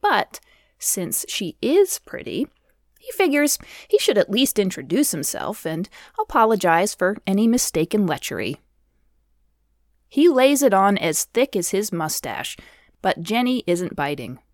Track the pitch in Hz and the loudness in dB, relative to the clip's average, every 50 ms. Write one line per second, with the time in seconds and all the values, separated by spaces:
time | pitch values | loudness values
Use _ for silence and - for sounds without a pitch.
0 | - 415 320 202 - _ _ - _ _ _ _ _ _ _ _ - - - - | 2 2 2 2 0 _ _ -20 _ _ _ _ _ _ _ _ -6 -4 -4 -4
1 | 180 - - - - - - - 208 175 - _ - 226 294 370 403 370 - - | -4 -4 -4 -6 -6 -6 -6 -6 -6 -6 -8 _ -2 2 4 4 4 4 0 -10
2 | _ - - - - - 87 - 269 - _ _ _ _ _ _ _ _ _ _ | _ -12 -14 -12 -10 -8 -6 -6 -6 -6 _ _ _ _ _ _ _ _ _ _
3 | _ 508 508 - 392 349 277 294 294 294 - - - - - - - _ - 415 | _ -16 -2 0 0 2 4 2 2 2 0 -2 -6 -16 -20 -20 -8 _ 0 2
4 | - - - 208 180 - 196 233 269 269 - - 202 190 180 - 135 - - 247 | 2 2 2 2 2 2 2 0 0 0 2 0 0 -2 -2 -6 -8 -2 0 0
5 | 294 - - 160 135 - - - - - 208 - - 165 160 160 185 - - - | 0 0 -2 -4 -6 -6 -6 -6 -6 -8 -8 -8 -8 -8 -6 -6 -6 -8 -10 -20
6 | - - _ - 427 _ - 285 226 220 226 202 - 175 165 165 185 214 - _ | -20 -20 _ -6 -6 _ 2 4 4 4 4 2 4 2 4 4 2 0 -2 _
7 | - 180 208 220 _ - 190 196 220 226 233 247 - - - 165 160 165 - 214 | -2 -2 -2 -2 _ -2 0 2 2 2 2 2 0 -2 0 -2 -2 0 0 0
8 | 202 175 151 143 - - 120 95 - - 143 - _ _ _ _ _ _ _ _ | 0 0 -2 -4 -6 -8 -8 -6 -6 -6 -8 -10 _ _ _ _ _ _ _ _
9 | _ _ _ _ _ _ _ _ _ _ _ _ _ _ _ _ _ _ _ _ | _ _ _ _ _ _ _ _ _ _ _ _ _ _ _ _ _ _ _ _
10 | _ _ - - 302 349 294 254 254 269 294 269 285 262 196 190 190 202 202 - | _ _ 0 4 6 6 6 6 6 6 4 6 4 4 4 6 4 4 2 2
11 | - 165 156 - - - _ 226 262 277 - 202 175 - - 190 214 214 - 170 | 0 -2 -2 -2 -4 -4 _ 0 0 0 0 -4 -4 -2 -2 -2 -2 -2 -4 -4
12 | 160 156 - - - 127 104 - - - - - - - - _ _ _ _ _ | -4 -4 -6 -6 -8 -8 -10 -8 -10 -10 -12 -14 -18 -20 -20 _ _ _ _ _
13 | - 190 - - 170 170 214 233 247 247 254 247 - - 175 175 180 - - - | -2 -2 -2 -2 -4 -4 -2 -2 0 0 -2 -2 0 -2 -2 -2 -2 -6 -6 -6
14 | 143 139 147 139 123 - 131 131 _ _ | -6 -6 -6 -8 -10 -14 -14 -16 _ _